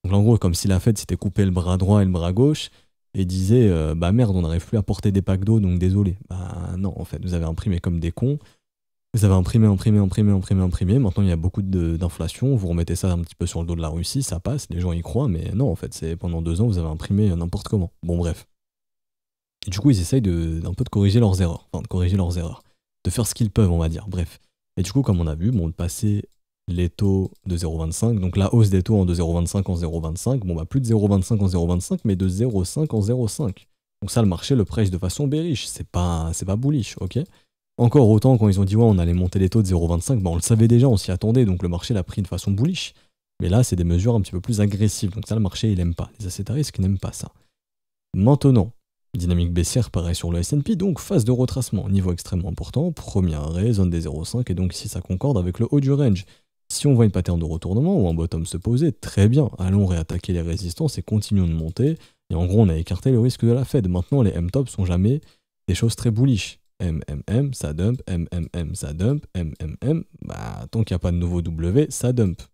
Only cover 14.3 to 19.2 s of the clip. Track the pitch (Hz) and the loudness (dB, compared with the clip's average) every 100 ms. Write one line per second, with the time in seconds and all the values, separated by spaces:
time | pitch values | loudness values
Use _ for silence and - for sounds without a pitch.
14.3 | 82 98 147 - 85 90 85 82 117 139 | -6 -4 -6 -6 -4 -2 -4 -2 -2 0
15.3 | 82 - 101 135 82 - - 80 82 90 | -2 -4 -2 -2 -2 -8 -8 -8 -6 -6
16.3 | 82 82 82 117 90 82 78 - 101 107 | -4 -2 0 0 0 -2 -6 -2 2 2
17.3 | 85 85 101 - 107 87 _ 85 85 85 | 0 -4 -6 -2 -2 -2 _ -4 -2 -2
18.3 | - - _ _ _ _ _ _ _ | -4 -12 _ _ _ _ _ _ _